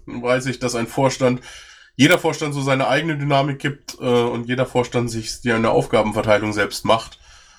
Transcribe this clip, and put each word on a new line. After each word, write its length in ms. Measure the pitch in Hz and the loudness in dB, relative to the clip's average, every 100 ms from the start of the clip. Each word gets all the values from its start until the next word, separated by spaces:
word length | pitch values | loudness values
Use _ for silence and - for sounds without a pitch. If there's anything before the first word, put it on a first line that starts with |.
| - | -12
weiß 400 | 120 120 127 131 | -6 -2 0 -2
ich, 140 | 113 | -4
dass 160 | 123 120 | -4 -4
ein 120 | 113 | -4
Vorstand, 540 | - 135 - 127 123 - - - - - - | 0 0 2 0 0 -8 -20 -20 -20 -10 2
jeder 200 | 147 175 | 4 4
Vorstand 360 | 160 147 151 | 2 -2 -4
so 80 | 143 | -2
seine 260 | 135 135 117 | 0 0 2
eigene 300 | 143 160 147 | 2 0 -2
Dynamik 420 | 143 139 143 135 | 2 2 2 -2
gibt, 380 | 170 - - - | -6 -6 -14 -6
äh, 60 | 127 | 2
und 420 | 120 120 117 120 | 2 2 -2 -4
jeder 180 | 127 123 | -2 0
Vorstand 460 | 123 120 123 120 | 0 0 -2 -2
sich 300 | 113 110 - | -4 -8 -4
die 100 | 123 | 0
eine 200 | 113 113 | 2 2
Aufgabenverteilung 840 | 120 135 113 107 107 110 104 107 | 2 2 2 2 0 2 2 2
selbst 320 | 104 98 - 101 | -2 -2 -2 0
macht. 340 | 113 - - - - _ | 0 0 -20 -20 -20 _